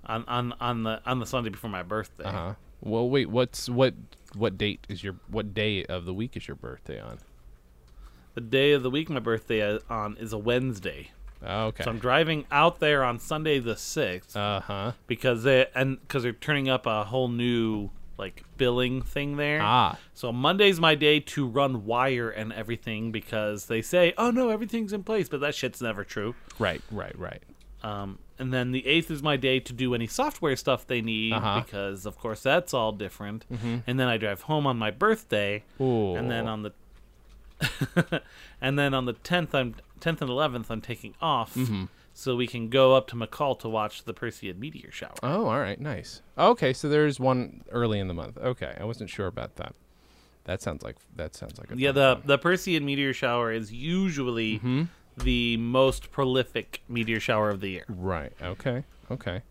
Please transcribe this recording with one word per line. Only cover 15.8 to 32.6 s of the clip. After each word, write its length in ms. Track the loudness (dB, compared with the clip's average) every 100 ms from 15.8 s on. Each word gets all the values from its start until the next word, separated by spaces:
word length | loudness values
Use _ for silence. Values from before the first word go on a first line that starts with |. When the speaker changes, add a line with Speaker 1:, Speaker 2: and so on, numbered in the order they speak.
| 0 -2 -4
Speaker 1:
'cause 160 | -2
they're 100 | -2
turning 360 | -4 -2 0 2
up 160 | 2 2
a 180 | 0
whole 240 | 0 0 0
new, 640 | 2 2 2 2 0 -4 -8 -12 -10
like, 260 | -10 -10 -20 0
billing 440 | 2 4 0 0
thing 340 | -4 -4 -4 -2
there. 220 | 0 2
Speaker 2:
Ah. 360 | 6 6 6 2 -14
Speaker 1:
So 180 | -8 -6
Monday's 480 | 0 2 6 6 6
my 160 | 4 6
day 240 | 6 6
to 280 | 2 -2 0
run 380 | 2 2 0 0
wire 440 | 2 2 2 -2
and 220 | -4 -6
everything 580 | -6 -6 -6 -4 -4 -4
because 560 | -6 -4 -2 -2 -4 -2
they 140 | -2
say, 300 | 2 6 6 4
"Oh, 140 | 2
no, 180 | 4 2
everything's 440 | 0 -2 -4 -2
in 100 | -4
place," 260 | -2 -2 0
but 100 | -2
that 120 | -2 -2
shit's 260 | -4 -2
never 220 | -4 -4
true. 300 | -6 -4 -4 -6 -16 -2
Speaker 2:
Right, 220 | -2 -2 -8
right, 260 | -10 -10 -10
right. 260 | -10 -12 -18 -20 -20 -14
Speaker 1:
Um, 340 | -8 -8 -8 -10 -18 -8
and 140 | -2
then 180 | 0 0
the 140 | -2 2
eighth 240 | 2 2
is 140 | -2
my 120 | 0 2
day 240 | 2 2
to 140 | -2
do 220 | -4 -2 0
any 100 | -2
software 480 | 0 -2 0 -2 0
stuff 300 | 0 -2 0
they 160 | -2
need, 320 | -2 -2 0
Speaker 2:
Uh-huh. 280 | 0 0 0 -2
Speaker 1:
because, 400 | -6 -6 -6 -10
of 120 | -8
course, 220 | -8 -2
that's 300 | 2 2